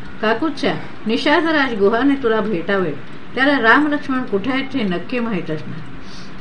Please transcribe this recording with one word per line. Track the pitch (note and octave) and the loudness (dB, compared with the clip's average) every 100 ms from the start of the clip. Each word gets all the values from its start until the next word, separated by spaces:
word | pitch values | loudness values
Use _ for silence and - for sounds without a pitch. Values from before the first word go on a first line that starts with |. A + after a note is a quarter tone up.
| - - | -8 -4
काकुत्स्या | G#3+ A3+ D#4+ - A#3 D3 - - G#3+ | 0 0 -2 -2 -2 -2 -4 -6 -2
निषादराज | A#3 C#4 D4+ E4 D#4 C4+ | 0 2 4 4 2 0
गुहाने | A3+ G3+ A3+ C4+ C#4 | 2 4 4 4 2
तुला | A#3 A3 | 2 2
भेटावे. | G#3 F3+ E3 G3+ F3+ C#3 - - - - | 2 -2 0 0 0 -2 -8 -10 -6 0
त्याला | C#4 C#4 | 2 4
राम | A3+ B3 D4+ | 6 6 4
लक्ष्मण | C#4+ C#4+ C4 | 0 -2 -4
कुठे | A#3+ G3 F#3+ | -2 -2 0
आहेत | C4 C4+ C4+ | -2 -2 -2
हे | |
नक्की | G#3 F3 - B3 | -2 -2 -2 -2
माहीत | A#3 G3 D#3 | -2 -2 -2
असणार." | D#3 B2+ B2+ - - - - - - | -4 -6 -8 -8 -8 -10 -8 -8 -8